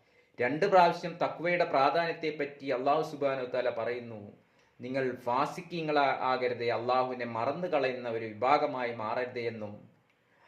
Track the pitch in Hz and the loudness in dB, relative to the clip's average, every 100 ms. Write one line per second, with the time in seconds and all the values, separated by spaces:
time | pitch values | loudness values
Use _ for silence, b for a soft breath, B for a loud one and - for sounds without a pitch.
0 | b b b - 123 156 196 185 175 170 | b b b -2 -2 0 6 8 6 4
1 | 170 - 135 - 170 175 165 143 143 156 | -6 -2 -4 -2 0 2 2 4 4 4
2 | - 131 156 147 139 - 139 123 139 156 | 0 -4 -6 -4 -6 -6 -4 0 2 2
3 | 151 135 139 135 123 127 120 113 113 123 | 0 -2 -2 -2 -2 -2 -2 -2 -4 -6
4 | 117 107 101 - _ b b - 123 135 | -8 -12 -14 -20 _ b b -14 -6 -2
5 | 127 120 120 127 151 180 - 175 156 147 | -2 -2 0 0 0 -4 -8 -6 0 2
6 | 135 - 131 127 123 113 117 113 120 127 | 4 2 0 2 0 0 0 0 2 2
7 | 127 123 120 113 123 170 180 147 131 123 | 2 -2 -4 -2 -2 -2 -2 0 0 -2
8 | 120 113 110 104 123 147 143 131 120 113 | -4 -4 -6 -2 4 4 4 -2 -4 -4
9 | 110 127 123 120 117 107 104 104 - _ | -4 -4 -4 -4 -6 -6 -10 -12 -20 _
10 | _ b b b | _ b b b